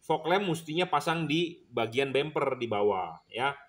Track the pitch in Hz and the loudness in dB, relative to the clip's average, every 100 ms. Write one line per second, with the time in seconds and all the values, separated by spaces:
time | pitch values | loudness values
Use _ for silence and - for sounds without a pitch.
0 | - 156 139 185 202 156 - 156 180 147 | 0 -2 2 2 2 -2 -2 -2 0 0
1 | 170 165 156 156 170 - _ 120 113 117 | 0 -2 0 0 0 -4 _ -2 0 0
2 | 139 131 147 156 135 127 120 104 104 95 | 2 2 0 0 -2 -2 -4 0 2 0
3 | 87 82 _ 110 131 135 | -4 -10 _ -4 -4 -4